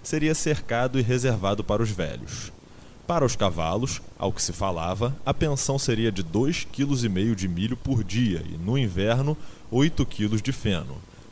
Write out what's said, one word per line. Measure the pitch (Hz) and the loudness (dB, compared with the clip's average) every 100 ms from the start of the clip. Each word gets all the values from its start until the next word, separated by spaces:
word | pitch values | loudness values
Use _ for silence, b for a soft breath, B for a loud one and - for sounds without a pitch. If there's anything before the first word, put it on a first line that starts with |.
seria | - 156 151 | -4 0 2
cercado | 156 156 147 - 120 127 131 | 2 0 0 0 0 2 2
e | |
reservado | 117 127 127 107 98 104 | 2 2 2 2 2 0
para | 104 104 | 0 2
os | 110 | 2
velhos. | 92 76 62 - - - - - B B B - | 0 -4 -4 -10 -10 -12 -14 -20 B B B -2
Para | 170 131 | 2 4
os | - | 4
cavalos, | 101 82 80 101 131 - - - | 2 2 0 0 -2 -4 -10 -4
ao | 98 | -2
que | - | 0
se | - | -2
falava, | 82 98 85 85 95 120 139 135 | -2 -2 0 -2 0 -2 -2 -2
a | |
pensão | - 160 139 - 135 | 0 2 2 0 0
seria | - 110 113 | 2 2 2
de | 95 | 0
dois | 82 101 139 175 - | 0 2 2 0 -4
quilos | - 143 131 | -2 0 2
e | 117 | 2
meio | 92 113 101 | 2 2 2
de | 95 | 0
milho | 87 110 127 | 0 -2 -2
por | 139 120 | 0 0
dia | 90 107 117 85 - | 0 2 2 2 -4
e, | 80 | -4
no | 90 139 | 0 0
inverno, | 113 87 104 120 139 151 B B B | 2 2 2 2 0 -2 B B B
oito | 120 147 - 127 | 4 4 4 0
quilos | - 104 110 | 0 0 0
de | 113 | 0
feno, | 131 110 85 62 65 - B B | -2 0 0 -4 -10 -14 B B